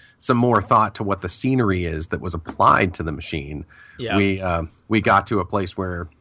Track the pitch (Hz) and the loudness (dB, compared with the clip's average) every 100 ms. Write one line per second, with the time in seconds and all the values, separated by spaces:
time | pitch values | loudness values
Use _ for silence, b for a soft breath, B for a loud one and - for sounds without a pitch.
0 | b b - 123 123 110 - 117 107 - | b b 0 2 4 4 4 2 2 -2
1 | 101 98 90 - 131 131 107 90 87 78 | -4 -4 -6 -4 0 2 2 2 -2 -4
2 | 82 82 90 85 - - 120 - 95 - | -4 -6 -6 -8 -6 2 4 4 2 -2
3 | 80 73 - 78 69 76 - B B B | -6 -8 -8 -8 -8 -12 -14 B B B
4 | 123 101 98 95 92 82 80 _ - 107 | -4 0 0 0 -2 -2 -4 _ -2 0
5 | 113 101 - 104 90 104 92 - 92 87 | 4 4 4 -2 0 -2 -4 -4 -6 -6
6 | 85 _ | -10 _